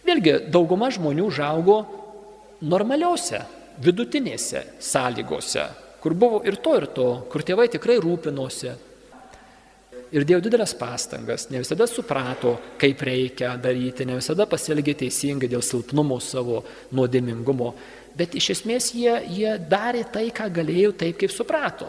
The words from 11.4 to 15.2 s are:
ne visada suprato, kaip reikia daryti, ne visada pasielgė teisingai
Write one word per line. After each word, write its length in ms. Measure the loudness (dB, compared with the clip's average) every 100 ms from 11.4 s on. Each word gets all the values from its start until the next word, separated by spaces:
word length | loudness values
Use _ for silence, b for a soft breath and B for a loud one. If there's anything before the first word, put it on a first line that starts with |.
| -6
ne 140 | -8
visada 240 | -4 0 0
suprato, 680 | 0 -4 -4 -4 -2 0 0 -6
kaip 260 | 2 2 2
reikia 540 | -2 0 -2 -2 -4 -2
daryti, 480 | 0 0 -2 -4
ne 140 | -4 -4
visada 260 | -2 0
pasielgė 480 | 2 0 0 0 0
teisingai 540 | 0 -2 -2